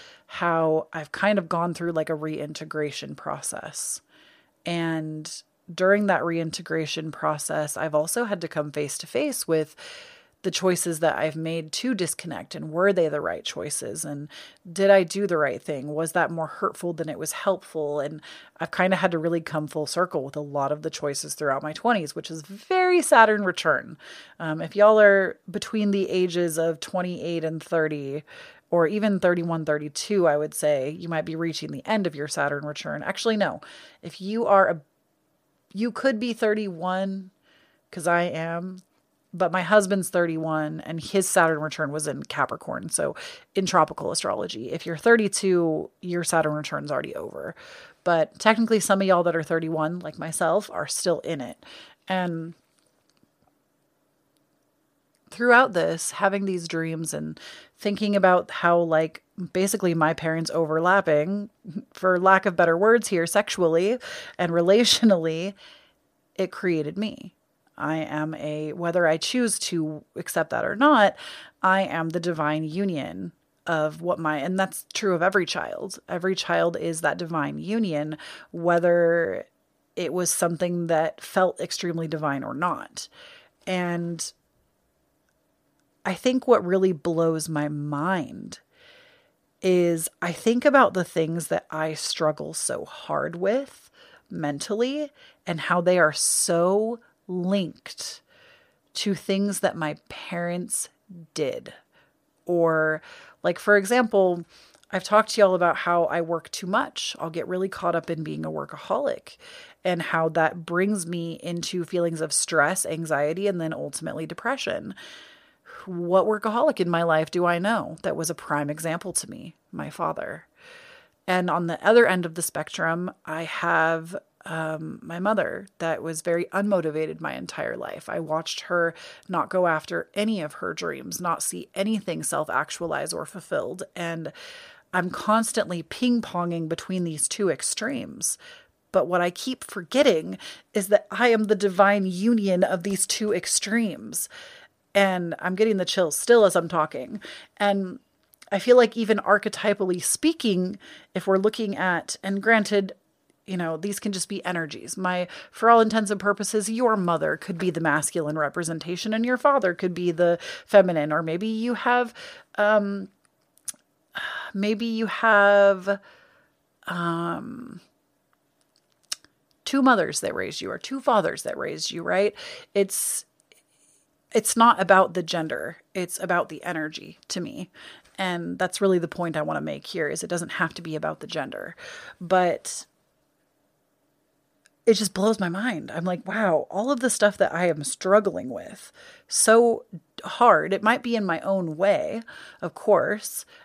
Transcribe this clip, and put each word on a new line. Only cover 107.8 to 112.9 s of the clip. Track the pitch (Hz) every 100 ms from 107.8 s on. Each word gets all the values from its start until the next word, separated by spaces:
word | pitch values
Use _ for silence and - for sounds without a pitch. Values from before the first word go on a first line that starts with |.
| 180
up | 170 160
in | 165
being | 156 151
a | 156
workaholic | 156 143 151 - 208 285 - - - - - - -
and | 180 175
how | 170 165 165
that | 160 160 175 160
brings | 170 196 208 170
me | 170 170 160
into | - 170 160 180 170
feelings | 180 170 165
of | 151
stress, | - - 160 147 190
anxiety, | -